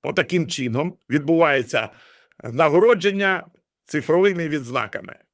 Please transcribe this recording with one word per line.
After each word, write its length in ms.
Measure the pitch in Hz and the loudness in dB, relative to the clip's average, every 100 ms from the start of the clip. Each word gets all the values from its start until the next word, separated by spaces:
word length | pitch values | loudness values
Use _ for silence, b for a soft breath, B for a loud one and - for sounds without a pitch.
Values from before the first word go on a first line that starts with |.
Отаким 440 | - - - 180 151 | -2 -2 0 -2 -2
чином 500 | - 127 117 170 180 _ | -6 -4 -4 -4 -8 _
відбувається 800 | 143 143 165 165 139 120 120 110 b b b b _ | -4 0 2 4 2 0 -4 -4 b b b b _
нагородження 1000 | - 120 160 160 220 220 190 196 196 185 - _ _ _ _ | -10 0 4 6 4 4 0 0 0 -2 -6 _ _ _ _
цифровими 600 | 151 139 165 196 175 160 | -6 0 4 4 2 -4
відзнаками. 680 | 147 120 127 107 - 95 - _ | -4 -4 -4 -4 -10 -12 -20 _